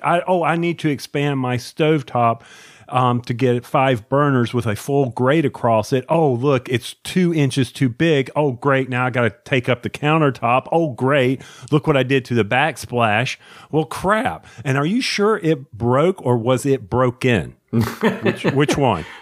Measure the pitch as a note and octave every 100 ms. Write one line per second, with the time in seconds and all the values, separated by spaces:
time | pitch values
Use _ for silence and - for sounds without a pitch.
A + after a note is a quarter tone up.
0 | - E3+ F3+ F3+ D3 E3+ E3+ E3 D#3 C3
1 | - D3 C#3+ C#3 B2+ B2 - - D#3 D#3
2 | C3 B2 A#2 A2+ - - - - - B2+
3 | B2+ A#2+ - A#2+ C3 A#2+ - D3 C3+ B2
4 | - C#3 D3 C3 A2+ A#2+ A2+ G2+ - C#3
5 | C3+ - B2+ E3 C#3+ - A#2+ A2+ G#2 C3
6 | - E3 D#3 A#2+ C#3+ C3 B2 B2 - -
7 | - F#3+ F3 D#3+ C#3 C3+ B2 - B2+ A#2
8 | E3 C#3+ C3 D3 D3 A#2+ C#3+ C3+ C3 B2
9 | B2+ B2 A#2 - - C3 B2+ A#2+ G#2+ -
10 | D3 D#3+ D3 - A#2 B2+ - E3 D#3+ A2+
11 | B2+ C#3+ B2+ C3 - - B2 D3 D#3 C#3
12 | B2+ C3+ - A#2+ G2+ B2 D#3 C3+ - A#2+
13 | A2+ G#2 C3 - - - - D3+ D#3 -
14 | F3 G#3+ - D#2+ - - C3+ C3+ D3+ A#3
15 | - - G3+ G#3+ D#3+ D#3 C3+ G2+ A#2+ B2+
16 | E3+ F#3 B2+ B2 A2+ B2+ C#3 C3 G2 A#2
17 | B2+ - B2+ A2+ B1+ - _ A2+ G#2+ -
18 | A3 G3 G3 - F3+ C3+ D3+ D#3 C3 F2
19 | D#2+ -